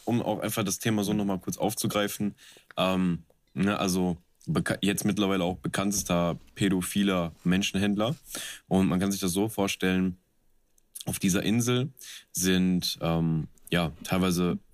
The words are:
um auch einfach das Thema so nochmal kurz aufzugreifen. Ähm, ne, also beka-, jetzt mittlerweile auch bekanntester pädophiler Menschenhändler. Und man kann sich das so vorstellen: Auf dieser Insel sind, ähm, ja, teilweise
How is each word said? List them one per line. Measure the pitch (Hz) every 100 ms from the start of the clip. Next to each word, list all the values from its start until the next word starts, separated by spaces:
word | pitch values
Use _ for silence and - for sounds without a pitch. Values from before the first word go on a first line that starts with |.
um | - 120
auch | - 104
einfach | 113 113
das | 101 -
Thema | 117 107
so | 101
nochmal | 107 101 92
kurz | - -
aufzugreifen. | 104 107 107 104 104 - 104 - - - - -
Ähm, | 92 92 90 82 - _ _
ne, | - 98 104
also | 95 92 90 85 _ _ -
beka-, | 147 - 104
jetzt | 95 95
mittlerweile | 104 101 98 98
auch | 87 92
bekanntester | 90 - 101 101 92 87 85 78 -
pädophiler | - 101 92 90 101 101 92 82 -
Menschenhändler. | 90 92 98 95 104 101 110 165 - - - - -
Und | 92 95
man | 90
kann | 98
sich | 98
das | 95
so | 92 110
vorstellen: | 104 98 - 92 92 92 90 _ _ _ _ _ _ _ -
Auf | - -
dieser | 95 95
Insel | - 117 117 123 135 - - - -
sind, | - 92 92 92 90 - -
ähm, | 82 82 82 80 73 - -
ja, | 87 82 -
teilweise | - 92 92 90 90 85 -